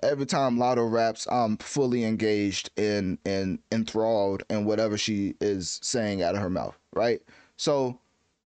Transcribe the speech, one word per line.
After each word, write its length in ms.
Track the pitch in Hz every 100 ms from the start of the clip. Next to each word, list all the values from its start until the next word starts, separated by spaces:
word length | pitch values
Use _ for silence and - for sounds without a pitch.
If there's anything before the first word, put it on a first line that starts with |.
every 220 | 127 143 139
time 320 | 170 135 120
Latto 340 | 123 123 117
raps, 360 | 113 113 107 -
I'm 260 | 123 113 107
fully 460 | - - 135 123
engaged 680 | 113 110 110 104 101 92 - -
and, 400 | 107 104 95 90 -
and 340 | 98 95 82 -
enthralled 720 | 113 110 107 110 113 98 98 -
in 160 | 107 104
whatever 320 | 107 110 104
she 380 | - 104 98 -
is 380 | 101 98 85 -
saying 400 | - 127 107 98
out 140 | 85 98
of 60 |
her 80 | 98
mouth, 280 | 90 55 - _
right? 280 | - 113 113 _ - - -
So, 420 | - 143 127 127 _ _ _ _